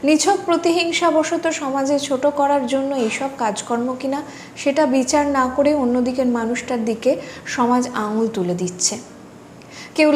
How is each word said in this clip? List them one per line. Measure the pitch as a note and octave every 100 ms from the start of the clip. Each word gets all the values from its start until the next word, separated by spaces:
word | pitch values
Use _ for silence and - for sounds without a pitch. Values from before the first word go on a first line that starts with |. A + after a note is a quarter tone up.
| C#4
নিছক | D4+ F4 F#4+ F4+
প্রতিহিংসাবশত | E4+ E4+ E4+ E4+ E4 E4+ D#4 D#4 E4 E4 D#4
সমাজে | C#4+ C4+ C4+ C#4+ C#4
ছোট | C4+ D4 C#4+
করার | C#4 C#4+ B3
জন্য | C4+ C4+ C#4 A3
এইসব | - C4+ C4+
কাজকর্ম | A3+ G#3 - A#3 B3 B3+
কিনা, | C#4 C#4 D4 - - -
সেটা | C#4+ C#4 D4+ C4
বিচার | B3+ D4+ C#4+ C#4
না | B3+ C4
করে | C#4+ D4+
অন্যদিকের | B3 B3 B3 C4 B3+ A#3
মানুষটার | A3+ A#3+ - B3 A3+
দিকে | A3 B3+ D4 - - - -
সমাজ | A#3 B3 B3 A#3+
আঙুল | G#3+ G#3+ A3+ A3
তুলে | F3 F3
দিচ্ছে। | F3+ F3 - A3 - - - - - - - - - -
কেউ | D4+